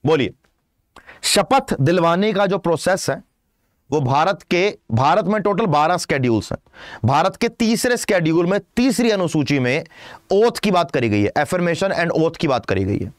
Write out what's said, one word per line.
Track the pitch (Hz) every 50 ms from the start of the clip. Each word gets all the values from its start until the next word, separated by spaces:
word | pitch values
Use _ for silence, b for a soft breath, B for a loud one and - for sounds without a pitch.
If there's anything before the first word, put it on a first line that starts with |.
| -
बोलिए। | 143 160 147 123 92 - _ _ _ _ _ _ _ _ _ _ _ _ B B B B B
शपथ | - - - 208 196 - 262 269 262 - 175 -
दिलवाने | 135 147 175 185 165 170 170 180 208 220
का | 202 196 202
जो | 190 196 190
प्रोसेस | - 170 165 143 - 180 190 180 - -
है | 139 - - _ _ _ _ _ _ _ _ _ _ _ _ _
वो | 135 156
भारत | 139 123 135 143 160 185 202 -
के, | - _ - 170 185 208 - _ _ _
भारत | 110 113 131 147 175 202 196
में | 180 214 214
टोटल | 190 208 202 175 233
बारह | 190 147 147 151 160 180
शेड्यूल्स | 170 - - 160 139 127 120 113 104 - -
हैं। | - - _ B B B B B B B -
भारत | 113 135 151 170 190 185
के | - 233 226
तीसरे | 233 _ 240 214 233 - - 247 247
शेड्यूल | 226 - - 208 180 165 156 160 170 175
में | 175 196 208 202 _ _
तीसरी | - 240 269 208 - 247 233
अनुसूची | 214 196 180 156 - 156 139 - 147 139
में | 127 120 131 160 165 B B B B B B B B _
ओथ | 190 196 226 233
की | 233 - - -
बात | 175 175 170 165
करी | - 147 120 113
गई | 101 104
है, | 101 -
affirmation | - - 147 - 185 180 180 175 170 156 196 196 170 -
and | 170 170 - 160
oath | 156 165 160
की | - - 151
बात | 131 117 -
करी | - 98 95 98
गई | 95 101 -
है। | 95 101 -